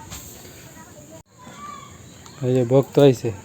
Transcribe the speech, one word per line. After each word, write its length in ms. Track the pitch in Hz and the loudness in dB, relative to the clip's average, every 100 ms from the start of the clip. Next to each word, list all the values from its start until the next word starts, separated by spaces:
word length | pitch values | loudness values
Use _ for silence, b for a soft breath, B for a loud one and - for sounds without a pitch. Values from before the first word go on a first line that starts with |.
| 453 - - - - - - - 508 - - 659 _ _ 1047 1077 1077 1077 - - - - - - | -20 -20 -20 -20 -20 -20 -20 -20 -20 -20 -20 -20 _ _ -20 -20 -20 -20 -20 -20 -20 -20 -20 -10
এই 100 | 127 127 | -4 -2
যে 100 | 120 | 0
ভক্ত 340 | 135 - 147 | 0 0 4
আইছে। 320 | 143 123 117 98 | 4 4 -4 -8